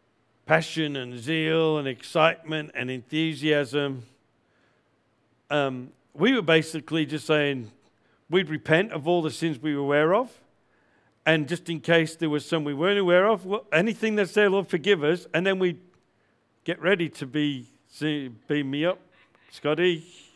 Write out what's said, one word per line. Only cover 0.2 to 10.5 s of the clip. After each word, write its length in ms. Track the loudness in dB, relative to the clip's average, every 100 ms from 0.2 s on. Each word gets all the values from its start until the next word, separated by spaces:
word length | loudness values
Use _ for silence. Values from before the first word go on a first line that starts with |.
| _ _ 0
passion 500 | 0 0 -4 -4 -6
and 200 | -10 -10
zeal 640 | -4 -2 0 0 0 0
and 80 | -4
excitement 840 | -8 -6 2 2 2 -6 -8 -8
and 160 | -8 -6
enthusiasm. 1120 | -8 -6 -4 -2 -2 0 0 0 -2 -4 -6 -12 _ _ _ _ _ _ _ _ _ _ _ _ _ _
Um, 440 | -2 0 -4 -12 _ _
we 200 | 0 2
were 100 | 2
basically 640 | 4 4 4 -8 -4 -2 -2
just 180 | -4
saying 460 | 0 2 2 -2 -8 _ _ _ _ _ _
we'd 200 | 0 0
repent 420 | -6 2 2 2
of 160 | -4 0
all 160 | 0
the 80 | 0
sins 300 | -2 -4 -4
we 160 | -4 -2
were 60 |
aware 300 | 2 2 4
of, 280 | 2 -2 -10 _